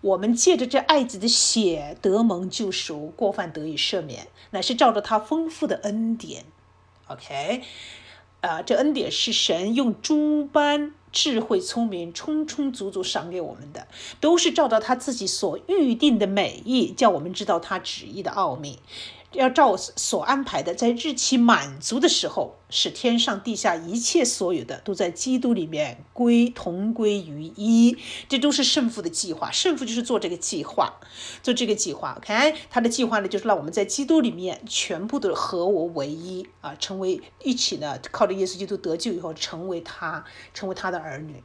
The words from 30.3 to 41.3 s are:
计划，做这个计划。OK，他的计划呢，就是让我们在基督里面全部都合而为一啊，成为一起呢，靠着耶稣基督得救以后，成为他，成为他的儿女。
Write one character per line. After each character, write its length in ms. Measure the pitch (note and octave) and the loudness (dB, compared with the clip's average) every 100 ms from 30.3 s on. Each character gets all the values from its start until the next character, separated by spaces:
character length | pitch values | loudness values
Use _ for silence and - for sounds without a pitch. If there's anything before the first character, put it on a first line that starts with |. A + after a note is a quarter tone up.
| E3+ | -6
计 260 | - F3+ | -6 -6
划， 360 | C#3 - D3+ - - - - - | -4 0 -2 -2 -20 -18 -16 -8
做 100 | - | -2
这 140 | A#3 A#3 | 0 2
个 80 | |
计 220 | G#3 F#3+ C#3+ | 0 -2 -4
划。 200 | D3+ A2+ | -8 -10
OK， 340 | - G#3+ D4 D#4 - | -2 2 2 2 -2
他 100 | - | 0
的 80 | A#3 | 2
计 160 | A#3 | 2
划 140 | A#3+ A3 | 0 0
呢， 60 | G3 | 0
就 120 | G3 | -2
是 80 | A3 | 2
让 100 | G3 | 0
我 60 | |
们 100 | D3 | 0
在 100 | E3+ | -2
基 220 | G3+ - C#4 | -2 -2 4
督 160 | D#4+ | 4
里 80 | B3 | 4
面 340 | E3+ F#3 E3 A3+ | -2 -8 -8 -6
全 400 | - - E3 G3+ | -4 -4 -6 -4
部 120 | - | -2
都 140 | F#3 | -2
合 300 | - - F3+ | -2 -2 0
而 220 | F3 G3 E3+ E3+ | 2 2 0 -4
为 120 | C#3 | -6
一 400 | D#3+ F3 F#3 F#3+ _ | -6 -10 -10 -12 _
啊， 140 | D#3 D3 | -14 -10
成 240 | - F#3+ | -8 -4
为 200 | F#3+ F3+ - _ | -2 -2 -6 _
一 120 | - B3 | -4 -2
起 220 | - E3+ | -2 -2
呢， 200 | D3 C3 - | -6 -8 -10
靠 160 | - G3+ | 0 2
着 60 | F#3+ | 2
耶 100 | F#3 | -2
稣 100 | F#3 | -4
基 120 | G3 | -8
督 100 | G3 | -6
得 180 | F3 E3 | -4 -4
救 160 | A#3+ | -4
以 60 | F3 | -6
后， 140 | E3+ | -6
成 340 | D#3+ - D#3+ F#3 | -8 -8 -8 -8
为 140 | E3+ | -8
他， 420 | E3 - E3+ D#3+ - - - | -10 -10 -8 -8 -12 -20 -20
成 160 | - G3 | -10 -8
为 60 | F#3 | -6
他 160 | F#3+ | -4
的 80 | F3+ | -6
儿 180 | D#3 D3 | -8 -12
女。 260 | D#3 | -12